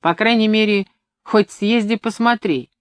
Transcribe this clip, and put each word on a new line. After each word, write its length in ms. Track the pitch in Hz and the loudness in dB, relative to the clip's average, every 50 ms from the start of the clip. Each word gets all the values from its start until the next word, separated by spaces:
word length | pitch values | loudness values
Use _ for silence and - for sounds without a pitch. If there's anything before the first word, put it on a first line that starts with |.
По 140 | - 170 170 | -2 -2 0
крайней 320 | - 214 226 233 226 220 | 2 2 2 2 2 2
мере, 400 | 214 214 220 214 208 208 202 196 _ _ _ _ _ _ _ _ | 2 2 0 0 0 0 -2 -4 _ _ _ _ _ _ _ _
хоть 280 | - - 214 202 _ | 0 2 2 2 _
съезди 440 | - - 202 208 233 233 214 202 233 | -4 -6 -2 0 0 0 0 -2 -4
посмотри 760 | 214 - 233 214 - 226 233 240 226 - 190 151 127 120 _ _ _ | -4 -4 -8 -6 -2 0 0 0 -2 -2 -4 -4 -4 -6 _ _ _